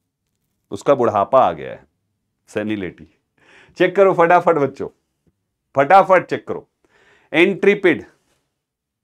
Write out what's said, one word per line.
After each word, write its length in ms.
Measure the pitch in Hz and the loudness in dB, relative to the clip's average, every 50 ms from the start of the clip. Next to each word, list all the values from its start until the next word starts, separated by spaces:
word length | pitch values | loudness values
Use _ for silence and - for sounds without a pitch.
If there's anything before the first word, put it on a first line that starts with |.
| _ _ _ _ _ _ _ _ _ _ _ _ _ - | _ _ _ _ _ _ _ _ _ _ _ _ _ -14
उसका 240 | - - - 143 143 | -14 -4 -2 0 0
बुढ़ापा 440 | 127 120 113 104 101 98 - 131 131 | 2 0 0 0 -2 0 2 2 2
आ 120 | 113 90 | 2 2
गया 200 | 85 76 65 64 | -2 -6 -12 -14
है, 120 | 58 - _ _ _ _ _ _ _ _ _ _ _ _ _ | -16 -18 _ _ _ _ _ _ _ _ _ _ _ _ _
सनी 280 | _ - 107 104 107 107 | _ -10 -8 -8 -6 -8
लेटी। 380 | 101 92 85 73 - 80 _ _ _ _ _ _ _ _ _ _ _ _ _ _ | -8 -8 -10 -14 -16 -20 _ _ _ _ _ _ _ _ _ _ _ _ _ _
चेक 180 | - 190 180 180 | -2 -2 0 2
करो 180 | 208 196 190 170 | 2 2 2 2
फटाफट 420 | 165 170 170 175 175 175 180 165 | 2 2 4 2 2 2 0 0
बच्चों, 320 | 147 139 123 - - 87 - _ _ _ _ _ _ _ _ _ _ _ _ _ _ _ _ - | 0 -2 -4 -6 -8 -14 -14 _ _ _ _ _ _ _ _ _ _ _ _ _ _ _ _ -4
फटाफट 500 | 135 143 139 185 196 180 180 190 170 - | -2 2 4 4 4 4 4 2 0 0
चेक 220 | - 143 - - | -2 -8 -10 -8
करो। 200 | - 92 78 - _ _ _ _ _ _ _ _ _ _ _ _ _ - | -10 -12 -12 -14 _ _ _ _ _ _ _ _ _ _ _ _ _ -2
इंट्रेपिड, 720 | 156 175 196 190 180 196 196 202 202 196 175 139 98 - - _ _ _ _ _ _ _ _ _ _ _ _ _ _ _ _ _ _ | 0 0 0 0 0 0 0 0 2 0 0 0 -2 -6 -16 _ _ _ _ _ _ _ _ _ _ _ _ _ _ _ _ _ _